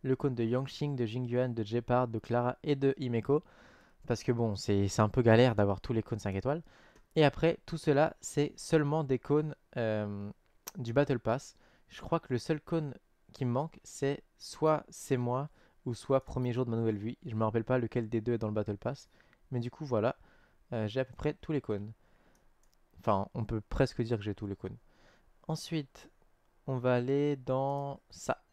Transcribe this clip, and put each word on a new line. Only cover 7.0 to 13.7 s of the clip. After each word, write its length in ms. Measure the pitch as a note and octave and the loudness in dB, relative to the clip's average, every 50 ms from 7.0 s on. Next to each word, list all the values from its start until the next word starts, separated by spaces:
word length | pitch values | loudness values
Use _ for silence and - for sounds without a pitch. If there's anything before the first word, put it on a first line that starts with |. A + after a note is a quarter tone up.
| _ _ _ | _ _ _
Et 80 | D#3+ D3+ | 4 4
après, 340 | C#3+ - - - E3 E3 - _ | 4 4 4 2 2 2 0 _
tout 140 | - E3 D#3+ | -10 -10 -2
cela, 360 | - D#3+ C#3+ C#3 D#3 - - _ | 0 2 4 4 4 2 0 _
c'est 320 | - - - D3 D3 - - | -16 -4 0 0 0 0 -2
seulement 460 | - - - E3 D#3 D3 C#3+ D3+ D#3+ | -12 -2 2 2 4 4 4 0 0
des 160 | D3+ C3 C3 A#2+ | 2 0 -2 -2
cônes, 360 | - - D3 D3+ D#3 D3+ C#3+ _ _ _ - B2+ | 2 2 2 2 2 -2 -8 _ _ _ -4 -2
euh, 520 | A#2 A2 G#2+ G#2+ G#2+ G#2 G2+ G2+ G2+ G#2 - _ _ _ _ _ _ - _ | 0 0 0 0 -2 -4 -6 -6 -8 -10 -12 _ _ _ _ _ _ -16 _
du 160 | - B2+ A2+ | -8 -6 0
Battle 260 | A2+ C#3 D3 C#3+ C#3 A#2 | 2 2 2 2 0 -2
Pass. 380 | _ A2+ A#2 C#3 - - - _ _ _ _ _ _ _ | _ -2 -2 -2 -4 -12 -20 _ _ _ _ _ _ _
Je 140 | - - | -18 -16
crois 180 | - - E3 E3 | -4 -2 -2 -2
que 120 | - - | 0 -2
le 60 | B2+ A#2 | -4 -4
seul 220 | - - D#3+ D3 | 0 -2 -4 -4
cône 340 | _ - E3+ E3 D#3 C#3+ - - _ _ _ _ _ - | _ -4 -4 -2 -2 -4 -10 -14 _ _ _ _ _ -20
qui 140 | - - C3 | -8 -4 -2
me 40 | B2 | 0
manque, 300 | A#2+ B2+ D#3 D#3+ | 0 0 -2 -4